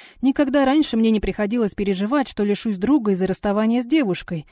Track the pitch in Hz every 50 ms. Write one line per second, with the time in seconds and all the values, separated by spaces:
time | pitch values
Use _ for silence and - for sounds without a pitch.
0 | - - - - - 269 269 - 294 269 254 294 269 262 277 311 294 - - 226
1 | 226 226 220 208 - 196 185 - 208 208 226 247 226 196 - - 202 196 196 180
2 | 202 214 277 294 262 - - - 208 202 202 - - 226 208 180 190 233 285 294
3 | 220 208 196 175 190 185 185 - - 208 196 214 220 220 233 247 240 240 302 320
4 | 269 196 175 - - - 180 156 - -